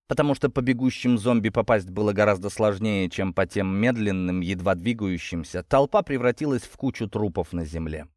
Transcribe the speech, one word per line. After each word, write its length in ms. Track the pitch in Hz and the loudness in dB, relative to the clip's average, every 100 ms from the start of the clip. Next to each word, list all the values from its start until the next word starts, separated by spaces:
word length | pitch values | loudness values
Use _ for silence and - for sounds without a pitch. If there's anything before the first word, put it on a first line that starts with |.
| - | -6
потому 280 | 139 147 | 0 0
что 140 | 139 - | 2 0
по 140 | - | 0
бегущим 560 | 123 123 127 - 123 120 | 0 2 0 0 2 2
зомби 320 | 104 120 107 | 4 2 2
попасть 400 | 110 110 110 90 | 0 2 2 0
было 240 | 92 104 | -2 0
гораздо 340 | 101 104 98 101 | 4 4 4 0
сложнее, 640 | - 107 98 110 101 92 | 0 0 2 0 0 0
чем 240 | - 95 | -2 -2
по 120 | 90 92 | 0 0
тем 300 | 101 92 95 | 0 0 2
медленным, 640 | 117 120 104 95 90 92 | 2 2 0 0 0 -2
едва 340 | 87 95 90 | -2 -2 0
двигающимся, 920 | 92 92 117 101 87 - 85 78 90 | 0 0 -2 -2 -2 -4 -8 -6 -8
толпа 360 | - 135 143 214 | 0 2 4 2
превратилась 640 | - 135 120 120 151 127 | 0 0 0 0 0 -2
в 160 | - - | -4 -6
кучу 300 | 135 - 107 | -6 -4 -4
трупов 440 | 110 104 90 87 | -2 -2 -2 -4
на 140 | 87 78 | -4 -6
земле. 400 | 80 80 76 78 | -6 -6 -8 -12